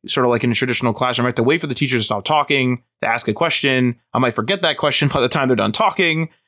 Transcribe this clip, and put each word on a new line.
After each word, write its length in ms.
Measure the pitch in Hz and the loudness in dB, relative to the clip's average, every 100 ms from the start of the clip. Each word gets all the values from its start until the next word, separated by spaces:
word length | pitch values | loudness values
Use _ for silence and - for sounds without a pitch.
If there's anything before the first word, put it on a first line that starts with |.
| - | -4
sort 180 | - 123 | 0 2
of 40 | |
like 120 | 120 | 2
in 80 | 127 | 0
a 40 | |
traditional 380 | 113 127 117 123 | 0 0 0 -2
classroom, 320 | 107 127 123 | 0 -2 0
I 40 | 123 | -2
have 80 | 120 | 0
to 80 | |
wait 160 | 117 160 | 2 2
for 80 | 156 | -2
the 60 | |
teacher 240 | 123 135 120 | -4 -2 0
to 40 | |
stop 220 | 107 104 | 0 -2
talking, 580 | - 151 143 139 127 123 - _ | 0 0 2 0 0 -2 -8 _
to 80 | - | -2
ask 200 | 117 - | -2 -2
a 40 | |
question. 680 | 104 165 - 143 131 123 117 _ | -2 0 0 0 2 0 -2 _
I 60 | 120 | 0
might 160 | 123 | 0
forget 260 | 117 113 196 | 0 -2 0
that 140 | 165 143 | -2 0
question 320 | 147 - 143 | 0 2 0
by 120 | 147 | 2
the 80 | 123 | 0
time 180 | 156 131 | 0 0
they're 100 | 113 | 2
done 140 | 104 | 0
talking, 600 | - 214 - 170 160 160 _ | 0 0 2 0 0 -4 _